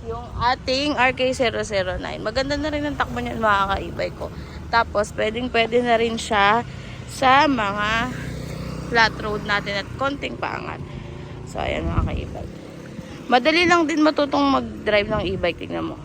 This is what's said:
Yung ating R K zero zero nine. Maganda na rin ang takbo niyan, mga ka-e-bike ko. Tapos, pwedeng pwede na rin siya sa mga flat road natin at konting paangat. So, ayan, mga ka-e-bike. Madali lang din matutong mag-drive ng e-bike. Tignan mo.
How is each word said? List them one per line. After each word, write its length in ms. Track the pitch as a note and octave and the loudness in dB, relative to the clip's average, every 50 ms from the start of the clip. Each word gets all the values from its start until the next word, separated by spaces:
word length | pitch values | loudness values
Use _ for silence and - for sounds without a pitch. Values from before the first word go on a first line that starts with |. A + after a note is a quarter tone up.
| - | -6
Yung 180 | A3+ A3+ A#3+ A#3+ A#3+ - - | -6 -8 -8 -8 -8 -4 0
ating 560 | A#3 A#3+ B3+ C4+ - - B3+ C4 C#4+ D4 C#4 | 2 2 2 0 0 -2 0 2 2 0 2
R 160 | G#3+ B3 C4 | 4 4 2
K 220 | B3+ B3+ B3+ B3+ B3+ | 4 2 0 0 2
zero 320 | B3+ B3+ A3+ G#3 G#3+ G#3+ | 2 0 0 2 -2 -4
zero 320 | G#3+ G#3+ F#3+ F#3 F3+ F3+ F3 | 0 0 0 0 0 -2 -4
nine. 240 | F3 D#3 D3+ D#3 | -6 -6 -6 -4
Maganda 320 | F#3 G#3+ A3 C4 C4+ C#4 D4 | -6 -2 -2 -2 0 0 -2
na 160 | C#4+ C#4+ D4+ | -2 -2 -2
rin 160 | D4 D4 D4 | -2 -2 -2
ang 80 | D4 C#4 | -2 0
takbo 240 | B3 A#3+ A#3 A#3+ A#3+ | -2 -2 -2 -2 -4
niyan, 240 | A#3+ A#3+ A#3 A3+ | -4 -4 -2 2
mga 200 | A3 G#3+ G3+ G3 G3 G3 G3 | 4 4 4 4 4 2 0
ka-e-bike 420 | F#3+ F3 E3+ E3 - F3+ F3+ - | -2 -2 -6 -4 -4 -4 -4 -4
ko. 140 | - D#3 E3 - - - - - - - - | -8 -10 -8 -8 -10 -12 -12 -12 -12 -6 2
Tapos, 400 | - A#3 A3+ - - G3+ G#3 G#3 - - | 2 2 2 2 0 0 0 0 -2 -2
pwedeng 320 | G#3+ A3 A3 A#3+ B3 B3 | -2 0 0 -2 -4 0
pwede 320 | A#3+ A#3 A3+ A3+ A#3 B3 | 2 2 2 4 2 2
na 160 | B3 A#3+ A#3 A3 | 4 4 4 4
rin 160 | A#3 A#3 A3+ | 4 0 0
siya 480 | A3+ - - A3+ G3+ G3 G3+ G#3+ A#3 A#3+ - - - - - - - - - | -4 -2 0 4 4 6 6 6 4 2 -2 -10 -12 -12 -12 -12 -12 -12 -12
sa 400 | - - C#4 B3+ B3+ C#4 D4+ D4+ | -4 2 6 6 8 8 8 6
mga 640 | C4+ A#3 G#3 G3 G3+ G#3 G#3 G#3+ A3 A3+ A#3+ B3+ B3 - - - - - - - - - - - - - - - - | 4 2 0 -2 0 0 0 0 2 0 0 -2 -4 -6 -6 -8 -8 -8 -8 -10 -10 -10 -8 -8 -8 -8 -6 0 4
flat 200 | A#3 A3+ G#3+ - - | 4 4 4 2 -2
road 240 | A3 G#3+ G#3 G#3 | -4 -4 -4 -4
natin 400 | G#3 G#3+ G#3 G3+ G3+ G#3 G3+ G3 | -2 0 -2 -2 0 -2 -4 -4
at 60 | G3 - - - | -4 -6 -6 -2
konting 400 | C4+ C#4 C#4+ C#4 C#4 B3 A#3+ - | -2 -2 -2 -4 -6 -8 -6 -6
paangat. 400 | - - - - - D3+ D#3 - - - - - - - - - - - - - - - | -6 -6 -6 -6 -6 -8 -8 -10 -10 -10 -10 -12 -12 -12 -12 -14 -14 -14 -14 -14 -12 -10
So, 80 | - G2+ | -6 -4
ayan, 320 | C#2+ B1+ C#2+ - E2 - | -2 -2 -2 -2 -2 0
mga 160 | E3+ D#3+ - | 0 0 0
ka-e-bike. 480 | D#3 D#3 - C3+ - - - - - - - - - - - - - - - - - - - - | 0 -2 -4 -6 -8 -10 -10 -12 -12 -14 -14 -16 -16 -16 -16 -16 -14 -14 -14 -14 -14 -14 -14 0
Madali 360 | - A#3+ B3+ A#3+ D#4 D#4+ E4+ F4+ | 2 2 6 6 6 4 6 6
lang 240 | E4+ F4 F4 E4 C#4 | 6 6 6 4 2
din 160 | E4 D4 D4+ | 4 4 4
matutong 480 | D#4 D4+ D4 C#4+ C#4 C#4+ C#4+ C#4+ C#4 C4+ | 4 4 2 0 2 2 2 2 4 2
mag-drive 560 | B3+ A#3+ A3+ G#3+ G#3 - G#3+ G#3 G#3 G3+ G#3 | 2 0 -2 -8 -4 -2 2 2 2 2 2
ng 240 | G#3+ G#3 F#3+ F3 G3 | -2 -2 0 -2 -2
e-bike. 320 | F3+ F3+ F3 - - - | 0 -2 -2 -2 -4 -8
Tignan 240 | - E3 E3 E3 D#3+ | -8 -6 -6 -6 -6
mo. 60 | D#3 - - | -8 -12 -14